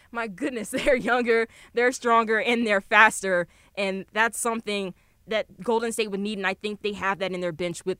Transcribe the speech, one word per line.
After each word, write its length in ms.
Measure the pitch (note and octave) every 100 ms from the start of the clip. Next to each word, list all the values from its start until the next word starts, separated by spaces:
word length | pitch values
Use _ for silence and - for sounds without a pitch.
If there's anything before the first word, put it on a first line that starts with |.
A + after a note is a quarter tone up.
| _
My 180 | A#3 A3+
goodness, 420 | F3 C#4+ A#3+ G#3+
<laughs> 20 |
they're 240 | B3+ D4 B3+
younger, 520 | G3+ B3 A#3+ A3+ A3+ - - A#3
they're 160 | B3
stronger, 480 | B3+ A#3+ A3+ A3 A3
and 260 | A3+ A#3 A3
they're 160 | G3
faster. 640 | - G#3+ A3 - F#3+ F3+ E3+ _ _ -
And 300 | G3 F#3+ -
that's 260 | G#3 A3+ -
something 560 | A#3 A3+ G#3 G3+ F#3+ - _ _ -
that 340 | G#3+ - -
Golden 300 | G#3 A3+ A#3
State 200 | A3+ G#3+
would 80 | G3
need, 180 | G#3 G3+
and 100 | F#3+
I 60 |
think 280 | F#3+ G#3 G#3
they 120 | G#3
have 260 | G3 F#3+ G3
that 120 | F#3
in 80 | F3+
their 120 | F3+
bench 340 | D#3 F3 E3+
with 120 | F#3